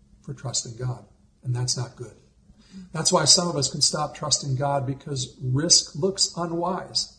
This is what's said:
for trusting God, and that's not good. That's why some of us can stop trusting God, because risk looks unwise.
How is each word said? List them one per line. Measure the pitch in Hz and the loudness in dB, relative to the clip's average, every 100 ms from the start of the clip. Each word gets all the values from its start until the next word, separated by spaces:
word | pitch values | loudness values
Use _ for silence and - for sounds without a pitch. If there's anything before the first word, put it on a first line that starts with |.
| _ - | _ -20
for | - | -14
trusting | 131 127 - 123 113 | -10 -6 -4 -6 -6
God, | 127 123 - _ _ _ | -6 -6 -10 _ _ _
and | 127 | -4
that's | 123 123 - | -2 -2 -2
not | 117 - | -6 -10
good. | 113 - - _ - - - 190 - | -16 -18 -20 _ -20 -20 -20 -18 -10
That's | 160 160 | -4 4
why | 175 147 | 6 8
some | - 175 | 6 4
of | 151 | 0
us | 135 | -2
can | 147 | 2
stop | 139 - - - | 0 2 -2 -4
trusting | 151 135 143 127 | -2 -2 0 0
God, | 139 139 127 | 0 0 -2
because | 135 - 139 123 - | -6 -6 -6 -6 -6
risk | 127 131 170 - - | -2 2 4 4 4
looks | 156 185 190 - | 0 0 2 0
unwise. | - 170 170 175 185 135 123 - | -2 -4 -2 -2 -2 -4 -4 -4